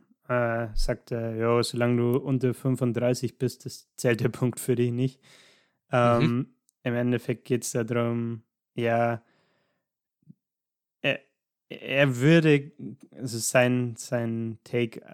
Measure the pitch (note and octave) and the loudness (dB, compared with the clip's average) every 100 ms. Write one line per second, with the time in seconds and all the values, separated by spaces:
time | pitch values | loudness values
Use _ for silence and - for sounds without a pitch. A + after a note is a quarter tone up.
0 | _ _ - B2 A#2 A#2 A2+ A2 - A#2 | _ _ -4 -2 0 -2 -4 -2 0 -2
1 | - A#2 A2+ A2+ A#2 A#2+ A#2 A#2+ A#2+ A#2+ | -4 -6 -4 -2 2 2 2 0 0 2
2 | A#2+ C3 C3+ C3 B2+ A#2 C3+ B2+ B2 A#2 | 2 0 0 0 0 -2 -2 0 0 0
3 | A#2+ B2+ A#2 - B2 - C3 - _ - | 0 0 -4 -4 -6 -6 -16 -16 _ -4
4 | B2+ A2+ B2 - B2 - - A#2+ B2 A#2+ | 0 2 0 0 -2 -2 -2 0 0 0
5 | C3 - _ - - _ _ _ - B2+ | -4 -4 _ -20 -20 _ _ _ -2 2
6 | A#2+ A#2+ A#2+ A#2+ - _ _ _ B2+ A#2+ | 4 4 2 0 -6 _ _ _ -6 -2
7 | A#2+ A#2+ - A#2 - A#2+ - B2+ A2+ A#2+ | 0 -2 -2 -8 -2 -4 -2 -4 -2 -2
8 | A#2 A#2 A#2 A2+ _ _ _ - A#2 A#2 | 0 -2 -4 -8 _ _ _ -4 0 2
9 | A#2 A#2 _ _ _ _ _ _ _ _ | 0 -2 _ _ _ _ _ _ _ _
10 | _ _ _ - _ _ _ _ _ _ | _ _ _ -20 _ _ _ _ _ _
11 | C#3+ - _ _ _ _ - - - C3+ | -4 -4 _ _ _ _ -20 -16 -4 2
12 | C#3+ A#2+ C#3 E3 D#3 C#3+ C#3 - C3 - | 2 4 6 6 6 4 2 -14 -16 -16
13 | - - B2 A2+ - C3 B2 B2 B2 A2+ | -20 -12 -8 -6 0 2 4 2 -2 -6
14 | - A#2+ A#2 A2+ A2+ A2+ - A#2+ A#2+ - | -6 -4 -4 -4 -6 -10 -6 -2 -2 -6
15 | - | -20